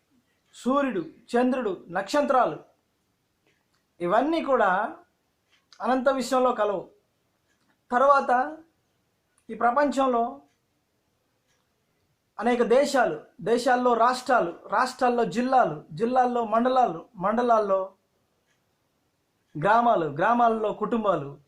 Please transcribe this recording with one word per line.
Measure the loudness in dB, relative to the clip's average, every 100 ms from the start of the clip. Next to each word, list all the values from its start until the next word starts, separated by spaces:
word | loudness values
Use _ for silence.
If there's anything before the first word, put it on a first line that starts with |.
| _ _ _ _ _
సూర్యుడు, | -8 -2 0 0 -4
చంద్రుడు, | -8 -12 -4 0 0 -2 -4 -6 -8
నక్షత్రాలు, | -8 -2 -2 2 2 0 -4 -14 _ _ _ _ _ _ _ _ _ _ _ _ -10
ఇవన్నీ | -2 0 0 0
కూడా | 0 2 2 0 -4 -10 _ _ _ _ _ _ _ -8
అనంత | -2 0 0
విశ్వంలో | 0 0 0 0
కలవు. | 0 -2 -4 -8 _ _ _ _ _ _ _ _ _ -4
తర్వాత | 2 4 4 2 0 -2 -8 -20 _ _ _ _ _ _ _ -14
ఈ |
ప్రపంచంలో | -2 0 2 0 0 0 0 -2 -6 _ _ _ _ _ _ _ _ _ _ _ _ _ _ _ _ _ _ _ -6
అనేక | -2 0
దేశాలు, | 2 2 2 0 0 -4 -12 -10
దేశాల్లో | -4 0 2 2 2
రాష్ట్రాలు, | 2 2 0 0 0 0 -6 -4
రాష్ట్రాల్లో | -2 -2 0 0 0 -2
జిల్లాలు, | -2 2 2 2 -2 -12
జిల్లాల్లో | -6 -2 0 0 -2 -2
మండలాలు, | 0 2 2 0 -2 -14 -6
మండలాల్లో | -4 0 2 2 2 -2 -4 -12 _ _ _ _ _ _ _ _ _ _ _ _ _ _ _ -4
గ్రామాలు, | 2 2 4 2 0
గ్రామాల్లో | -2 0 2 2 0 -4
కుటుంబాలు, | -4 -4 -2 0 -2 -4 -14